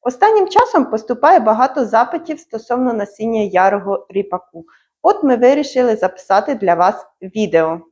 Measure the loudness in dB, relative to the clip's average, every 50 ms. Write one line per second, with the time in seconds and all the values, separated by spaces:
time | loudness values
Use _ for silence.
0 | _ -8 -2 0 2 2 4 2 0 2 2 0 0 2 0 -2 -2 0 -4 -8
1 | -4 -6 -4 0 4 4 4 4 4 2 2 2 0 -2 0 -4 -4 0 0 0
2 | 0 0 -4 -10 -8 -10 -12 -12 -12 _ -14 -14 -6 _ -4 -2 -2 -2 -2 -4
3 | -6 -8 _ _ -6 -4 -2 -2 -2 0 0 2 2 2 0 -2 -4 -6 -6 -6
4 | -8 _ -6 -6 -6 -4 -8 -10 _ _ _ -20 -20 _ _ _ _ _ _ _
5 | 0 0 0 2 0 0 2 4 4 4 4 2 -2 -4 -2 0 0 0 0 0
6 | -2 -4 -4 -8 -4 _ 0 0 0 -2 -6 -2 0 0 2 2 2 0 0 -4
7 | -14 _ _ _ -18 -10 _ -4 -4 0 2 0 0 0 -4 -8 -12 _